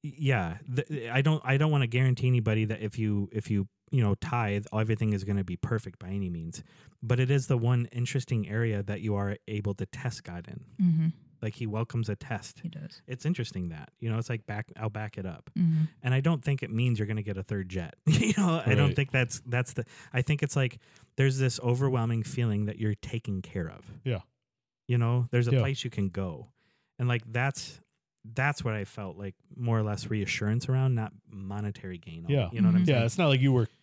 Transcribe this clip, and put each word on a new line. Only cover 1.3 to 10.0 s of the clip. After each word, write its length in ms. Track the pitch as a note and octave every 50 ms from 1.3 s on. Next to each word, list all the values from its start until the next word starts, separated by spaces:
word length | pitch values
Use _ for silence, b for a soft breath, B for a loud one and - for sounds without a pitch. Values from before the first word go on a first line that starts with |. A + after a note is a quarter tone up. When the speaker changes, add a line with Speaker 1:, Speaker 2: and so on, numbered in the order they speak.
| D#3 D3+ -
Speaker 1:
I 120 | B2 C3+
don't 140 | C3+ D#3 D#3
wanna 160 | D3+ C#3+ C3
guarantee 400 | A2+ A#2 B2 C3 C3 B2 A2+ B2
anybody 380 | B2+ B2+ A#2+ G#2+ A2 A2 A2 A2
that 160 | G#2 A2 -
if 160 | G#2+ G2+ - A#2
you, 300 | A2 G#2+ G#2 G2+ G2+ -
if 160 | - A2 - -
you, 180 | G#2+ G2+ F#2+ - _ _ _ _
you 100 | - C3
know, 140 | A2+ G#2 G2
tithe, 500 | - - - - A#2+ A2+ G#2 G2+ G2+ G#2 -
everything 400 | - A2 A2 A2 A2 G#2+ A#2 G#2+
is 100 | G#2+ G2 F#2+
gonna 200 | G2 G2+ G2 F#2+
be 120 | F2+ F2
perfect 420 | - - - A#2+ G#2+ - F#2 F2 _
by 80 | - F2+
any 200 | G2 G2+ G2 F2+
means. 320 | E2+ E2+ D#2+ E2 - - b b b b b b b b
But 180 | - A2 A#2+ A#2+
it 100 | C3 B2+
is 160 | C#3+ C#3 B2+
the 100 | - C3+
one 300 | A#2+ A2+ A#2+ B2 B2 A#2+ -
interesting 560 | - A#2+ B2 - - C3+ B2 - B2 A2+ G2+ -
area 340 | G#2 A2+ A#2 A2+ G#2+ G2+
that 180 | G2 G2 G#2 F#2+
you 120 | F2+ G#2+ G2+
are 220 | G2+ G2+ G2 G#2 - _
able 280 | - G#2+ G#2 G2 G2+ G2
to 120 | - F#2+
test 380 | - - -